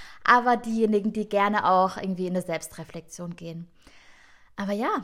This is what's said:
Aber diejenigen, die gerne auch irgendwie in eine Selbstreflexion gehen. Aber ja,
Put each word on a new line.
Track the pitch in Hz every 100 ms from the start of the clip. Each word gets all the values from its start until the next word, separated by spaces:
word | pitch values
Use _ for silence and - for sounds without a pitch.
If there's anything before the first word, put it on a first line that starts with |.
| - -
Aber | - 240 240 233
diejenigen, | 226 226 220 214 208
die | 214 208
gerne | 202 202 208 -
auch | 185 190 -
irgendwie | 190 185 180
in |
eine | 185
Selbstreflexion | 175 160 - - 160 170 160 - 175
gehen. | 170 165 165 170 _ - - - - - - _
Aber | - 196
ja, | 202 277 359